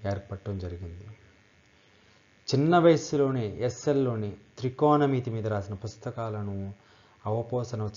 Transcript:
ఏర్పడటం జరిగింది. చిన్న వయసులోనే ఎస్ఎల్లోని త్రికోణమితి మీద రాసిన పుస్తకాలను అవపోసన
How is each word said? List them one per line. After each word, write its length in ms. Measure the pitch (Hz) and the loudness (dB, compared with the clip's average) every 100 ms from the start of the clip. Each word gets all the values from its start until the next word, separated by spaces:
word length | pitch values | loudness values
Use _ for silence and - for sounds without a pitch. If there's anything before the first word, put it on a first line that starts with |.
| 101 | -6
ఏర్పడటం 480 | 98 - 98 - 98 | -6 -8 -10 -8 -8
జరిగింది. 480 | 90 85 90 87 98 110 _ _ _ _ _ _ _ _ _ _ _ _ - 131 | -8 -8 -10 -12 -16 -20 _ _ _ _ _ _ _ _ _ _ _ _ -2 2
చిన్న 240 | 151 175 | 4 6
వయసులోనే 760 | 170 165 160 147 139 131 107 95 | 8 6 4 2 2 2 -2 -2
ఎస్ఎల్లోని 760 | 123 - - 139 127 113 104 101 - - | -4 -2 0 2 2 0 -4 -8 -16 -8
త్రికోణమితి 760 | 131 127 151 147 143 131 120 | -6 2 4 6 4 2 -2
మీద 160 | 113 107 | -4 -2
రాసిన 280 | 104 98 101 | -2 -4 -8
పుస్తకాలను 960 | 110 - 123 113 113 107 101 98 98 101 _ _ _ _ 104 | -10 -12 -10 -8 -6 -6 -6 -6 -8 -12 _ _ _ _ -4
అవపోసన 640 | 110 117 123 117 110 107 | -4 -2 -6 -4 -6 -6